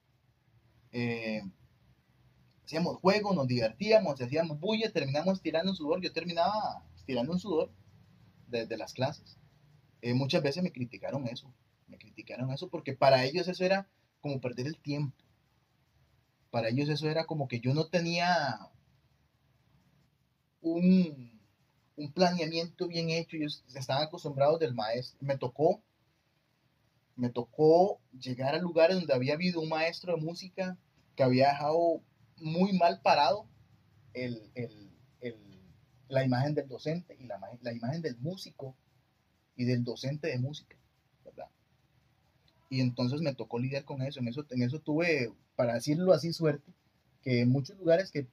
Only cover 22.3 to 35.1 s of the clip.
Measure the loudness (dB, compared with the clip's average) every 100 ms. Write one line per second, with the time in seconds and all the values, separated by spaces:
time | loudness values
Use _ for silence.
22.3 | 2 -2 -4 -6 -6 -6 -2 -2 -2 -4
23.3 | -6 -6 -8 -14 -12 -4 -2 -2 -6 -8
24.3 | 2 4 4 0 -2 -2 -4 -6 -10 -6
25.3 | -4 -4 2 2 2 _ _ _ _ _
26.3 | _ _ _ _ _ _ _ _ -4 -4
27.3 | -2 -6 2 6 6 6 0 _ -14 -10
28.3 | -4 -2 -2 0 4 4 4 2 0 2
29.3 | 0 0 -2 -2 0 -2 -2 -4 -4 -4
30.3 | -8 -12 -8 -6 -8 _ _ _ 2 4
31.3 | 6 6 4 0 2 2 0 -6 _ _
32.3 | _ -4 0 2 4 2 4 4 4 4
33.3 | 2 -4 -20 _ _ _ _ -14 -8 -6
34.3 | -8 -12 -12 -12 -12 -20 -20 _